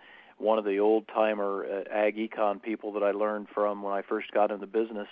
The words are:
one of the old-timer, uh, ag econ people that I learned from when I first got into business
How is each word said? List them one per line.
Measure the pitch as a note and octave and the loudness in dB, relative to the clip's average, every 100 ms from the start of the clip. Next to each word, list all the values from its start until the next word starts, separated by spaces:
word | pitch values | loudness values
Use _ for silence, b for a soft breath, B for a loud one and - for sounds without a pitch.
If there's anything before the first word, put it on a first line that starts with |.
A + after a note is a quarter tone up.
| b b b b | b b b b
one | G#2 A2 | 2 2
of | |
the | G#2 G2 | 2 2
old-timer, | G#2+ A2 G#2+ A2+ A2 G#2 G2+ G2 - | 4 4 2 0 2 2 -2 -4 -4
uh, | G2 - | -6 -4
ag | G#2+ G#2+ G#2+ | 0 2 0
econ | A2 - G#2+ G2+ | -4 0 0 -2
people | A#2 G#2 G#2+ | -6 -6 -4
that | G2+ | 0
I | G2+ | 0
learned | G2+ G#2+ G#2 G2+ | 2 0 -2 -4
from | - G#2 G2+ | 0 0 0
when | G2+ | -2
I | G2 | -4
first | - G#2+ - | -2 -4 0
got | G#2+ G#2 | 2 2
into | G2+ G2 | 0 -4
business | A2 A2+ G#2+ G#2 | -2 -2 -4 -10